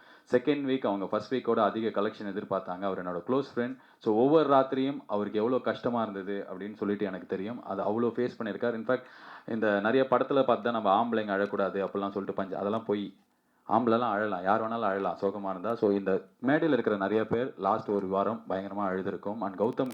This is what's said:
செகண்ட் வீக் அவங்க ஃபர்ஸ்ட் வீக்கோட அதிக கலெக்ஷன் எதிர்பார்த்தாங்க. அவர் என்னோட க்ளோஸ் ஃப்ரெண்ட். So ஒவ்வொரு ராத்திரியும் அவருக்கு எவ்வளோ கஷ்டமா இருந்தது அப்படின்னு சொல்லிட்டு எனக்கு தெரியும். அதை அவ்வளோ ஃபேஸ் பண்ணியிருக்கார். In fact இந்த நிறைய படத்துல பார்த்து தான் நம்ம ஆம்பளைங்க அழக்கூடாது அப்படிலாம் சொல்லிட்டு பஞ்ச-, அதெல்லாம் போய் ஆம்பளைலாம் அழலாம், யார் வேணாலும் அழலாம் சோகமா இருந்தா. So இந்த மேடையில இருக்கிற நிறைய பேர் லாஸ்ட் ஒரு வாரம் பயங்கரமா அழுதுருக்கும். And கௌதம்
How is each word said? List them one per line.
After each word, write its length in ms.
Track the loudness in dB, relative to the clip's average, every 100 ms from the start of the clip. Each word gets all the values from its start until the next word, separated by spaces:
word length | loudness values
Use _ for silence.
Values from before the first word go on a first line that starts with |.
| -20 -20 0
செகண்ட் 340 | 2 2 0 0
வீக் 160 | 0 0
அவங்க 200 | -2 -2
ஃபர்ஸ்ட் 280 | -2 -2
வீக்கோட 240 | -2 0 2
அதிக 420 | 2 2 -2 0
கலெக்ஷன் 320 | -2 -2 -6
எதிர்பார்த்தாங்க. 460 | -6 -4 -4 -4 -6
அவர் 260 | -4 -4 -4
என்னோட 240 | -6 -2
க்ளோஸ் 140 | -2 -2
ஃப்ரெண்ட். 220 | -4 -4 -6 -16 _
So 160 | 0
ஒவ்வொரு 400 | 4 6 6 6
ராத்திரியும் 440 | 6 4 0 -2 -4 -4
அவருக்கு 320 | -2 0 0
எவ்வளோ 200 | 0 0
கஷ்டமா 440 | 0 -2 -2 -2
இருந்தது 440 | -2 -4 -6 -6 -6
அப்படின்னு 220 | -8 -10
சொல்லிட்டு 320 | -4 -2 0 -2
எனக்கு 200 | -6 -6
தெரியும். 380 | -4 -4 -8
அதை 200 | -6 -4
அவ்வளோ 220 | 0 0 0
ஃபேஸ் 320 | 0 -2 -4
பண்ணியிருக்கார். 360 | -6 -2 -2
In 120 | -2 -2
fact 160 | -2 -2 -18 -20 -18 -8
இந்த 340 | 0 2 4
நிறைய 260 | 4 4 4
படத்துல 320 | 2 4 2
பார்த்து 300 | 4 2 0
தான் 100 | 0
நம்ம 220 | 2 4
ஆம்பளைங்க 280 | 4 0 0 0
அழக்கூடாது 460 | 0 0 0 0
அப்படிலாம் 260 | -2 -2 -4
சொல்லிட்டு 320 | -4 -4 -4
பஞ்ச-, 120 | -4
அதெல்லாம் 300 | -4 -2 -2
போய் 300 | -2 -2 -4 -12 _ _ _ _ -2
ஆம்பளைலாம் 420 | 2 4 2 2
அழலாம், 320 | 0 -2 0
யார் 200 | 2 2
வேணாலும் 180 | 2 -2
அழலாம் 380 | 0 0 -2 0
சோகமா 300 | -2 -2 -4
இருந்தா. 240 | -4 -4
So 180 | 2 2
இந்த 300 | 4 2 0 -2 _
மேடையில 300 | 0 2 4
இருக்கிற 240 | 2 2 0
நிறைய 300 | 2 0 0
பேர் 280 | 0 -2 -2
லாஸ்ட் 300 | 0 0 0
ஒரு 180 | -2 0
வாரம் 380 | 0 0 -2 -4
பயங்கரமா 360 | -6 -4 -4 -2
அழுதுருக்கும். 540 | -2 -4 -6 -8 -6
And 200 | -6 -2
கௌதம் 300 | -2 0 -4